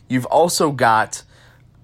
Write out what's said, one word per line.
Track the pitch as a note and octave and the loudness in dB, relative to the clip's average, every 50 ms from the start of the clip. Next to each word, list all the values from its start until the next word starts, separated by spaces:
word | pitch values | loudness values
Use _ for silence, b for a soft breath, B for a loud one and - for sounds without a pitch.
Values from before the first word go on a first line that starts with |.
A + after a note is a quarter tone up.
| B - | B -6
You've | - B2+ B2 | -4 -4 -4
also | - - C#3+ E3 F3 - - F3+ D3+ C#3+ | 0 2 2 2 2 0 0 -2 -2 0
got | B2 B2+ A#2 A2 A2 G#2+ - - - - b b b b b b b b _ _ _ | 0 2 2 2 2 0 -2 -6 -16 -18 b b b b b b b b _ _ _